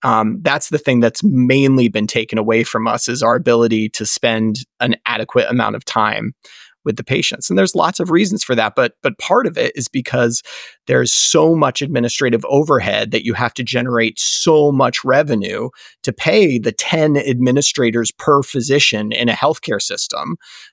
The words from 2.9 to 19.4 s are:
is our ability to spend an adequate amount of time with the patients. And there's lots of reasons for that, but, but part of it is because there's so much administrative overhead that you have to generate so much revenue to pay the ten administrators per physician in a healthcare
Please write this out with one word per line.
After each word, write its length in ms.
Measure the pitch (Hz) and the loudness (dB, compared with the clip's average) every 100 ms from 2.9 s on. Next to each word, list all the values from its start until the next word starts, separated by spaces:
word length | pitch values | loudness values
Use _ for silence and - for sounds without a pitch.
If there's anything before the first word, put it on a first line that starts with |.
| 117 127 | -2 -4
is 160 | 123 | 0
our 120 | 113 120 | 0 2
ability 540 | 127 117 117 110 110 | 2 4 4 2 -2
to 160 | - 107 | -4 -6
spend 520 | - 120 113 110 110 - - | -2 0 0 0 -2 -8 -4
an 160 | 120 113 117 | -2 -2 -4
adequate 440 | 113 113 123 123 | -4 -2 0 0
amount 260 | 123 107 107 | 0 -2 -4
of 100 | - | -4
time 500 | 113 107 107 110 - - - - _ - | 0 0 -2 -6 -10 -20 -20 -20 _ -6
with 120 | 113 | -6
the 60 | |
patients. 460 | - 110 - - - | -2 -2 -2 -6 -2
And 80 | 190 | 0
there's 180 | 190 - | 0 2
lots 260 | 160 - | 0 -2
of 100 | 180 | 0
reasons 320 | 170 202 208 | 0 0 -2
for 120 | - 117 | -4 -2
that, 200 | 107 - | 0 0
but, 200 | 123 _ | -2 _
but 160 | 143 104 | -6 -6
part 300 | - 220 220 | 0 0 0
of 100 | - | -2
it 140 | 127 143 | -4 -4
is 120 | 120 | -6
because 560 | 131 - 127 120 117 - - - - - | -6 -4 0 0 -2 -8 -18 -18 -12 0
there's 260 | 131 123 | 0 2
so 420 | - - 165 160 165 | 0 2 4 4 4
much 260 | 139 - | 0 -2
administrative 600 | 143 131 117 - 131 117 - | -4 -2 -2 0 0 0 2
overhead 640 | 139 151 131 98 104 110 | 2 4 2 2 -2 -2
that 120 | 113 | -2
you 100 | 113 | -2
have 200 | 104 120 | -2 -4
to 100 | - | -4
generate 560 | 117 123 127 120 113 - | -4 -4 -2 0 0 -2
so 500 | - - 170 156 147 | -4 0 4 4 4
much 360 | 135 127 - 131 | 2 0 0 0
revenue 640 | 135 147 110 95 101 127 - - _ | 2 2 -2 -4 -6 -8 -12 -20 _
to 80 | - | -8
pay 480 | - 165 214 175 120 | -4 0 4 4 2
the 140 | 110 | -2
ten 420 | - - 160 156 143 | -4 -4 0 2 2
administrators 960 | 131 127 127 135 - - 120 117 110 | 0 0 2 2 0 0 0 0 -2
per 320 | - - 143 | -2 2 2
physician 720 | 131 135 117 143 - 107 107 | 2 -4 0 2 2 0 -4
in 160 | 110 120 | -2 -2
a 40 | |
healthcare 480 | 107 | 0